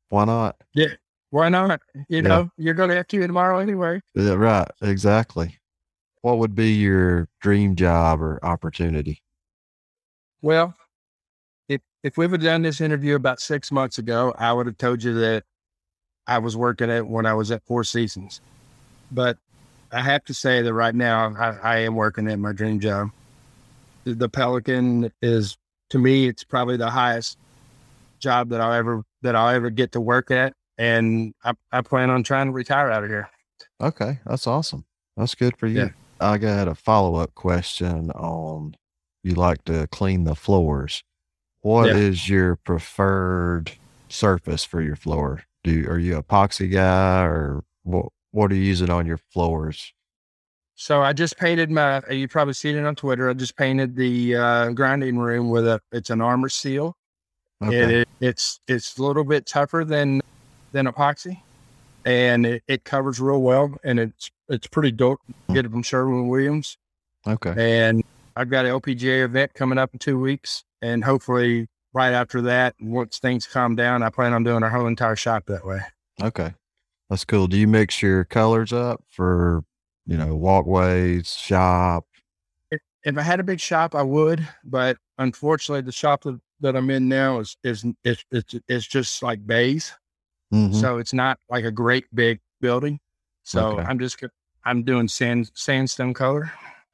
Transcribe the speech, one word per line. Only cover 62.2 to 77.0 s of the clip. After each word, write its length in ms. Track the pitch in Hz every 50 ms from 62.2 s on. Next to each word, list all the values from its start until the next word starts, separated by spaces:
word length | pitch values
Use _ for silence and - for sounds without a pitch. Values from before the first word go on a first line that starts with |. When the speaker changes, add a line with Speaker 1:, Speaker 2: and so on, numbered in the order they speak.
| 123 123 120 120 120
Speaker 2:
it, 180 | 117 120 113 -
it 160 | - 135 - -
covers 360 | - 143 135 135 139 123 123
real 220 | 131 139 139 135
well, 320 | 127 127 127 139 147 143 139 - -
and 160 | 139 120 117
it's, 300 | 113 110 - - - - _ _ _ -
it's 180 | 135 113 -
pretty 240 | - - 160 151 131
dope. 280 | 113 113 131 127 139 - _ - - _ _
Speaker 1:
Hmm. 60 | - 92
Speaker 2:
Get 100 | 131 120
it 60 | 110
from 100 | 113 120
Sherwin-Williams. 960 | 117 - 135 127 131 131 123 127 123 123 127 135 135 143 151 151 143 - - _ _ _ _ _ _ _ _ _ -
Speaker 1:
Okay. 300 | 104 110 - - 87 87 113 113 117 113 113 113
Speaker 2:
And 180 | 113 113 113 - _ _ _ _ _ -
I've 140 | 120 123 120
got 160 | 135 131 127
an 60 | 123
L 80 | 127 131
P 120 | - 143 127
G 160 | 120 127 131
A 160 | 131 131 127
event 280 | 120 120 135 143 - -
coming 220 | - 135 127 131 131
up 120 | 131 - -
in 60 | 123
two 200 | - 147 135 127
weeks, 440 | 131 135 139 - - - - - - _ _ -
and 220 | 117 117 120 117 110
hopefully 640 | 135 135 123 - 127 123 123 123 120 117 117 113 - _ _ _ _ -
right 180 | 131 127 127 123
after 280 | 123 123 - - 123 120
that, 320 | 120 123 127 127 123 - -
once 380 | 110 110 117 123 117 110 -
things 300 | - - 123 123 117 -
calm 280 | - - 131 123 117 113
down, 280 | 120 120 123 123 120 113
I 60 | 110
plan 240 | - - 123 120 120
on 100 | 117 113
doing 180 | 120 117 113
our 80 | 113 113
whole 160 | 120 123 120
entire 300 | 117 113 - 123 113 107
shop 300 | - - 117 113 107 -
that 180 | - 98 85 -
way. 140 | 95 95 98 98 - _ _ _ _ _ -
Speaker 1:
Okay. 320 | 101 113 - - 82 85 90 _ _ _ _ _ _ _ _ _